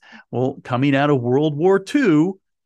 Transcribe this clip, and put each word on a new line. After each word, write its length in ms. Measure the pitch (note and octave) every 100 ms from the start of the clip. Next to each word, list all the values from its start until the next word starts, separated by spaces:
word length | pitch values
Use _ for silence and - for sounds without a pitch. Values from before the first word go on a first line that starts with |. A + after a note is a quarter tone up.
| _ A3+ _
Well, 300 | A#2+ C3 -
coming 320 | - B2 C#3
out 160 | C3+ C#3+
of 120 | C#3
World 340 | A#2+ C3 D#3 C#3+
War 240 | F3+ F#3+
Two, 600 | G3 D4 A#3+ D3+ F3 G3 _ _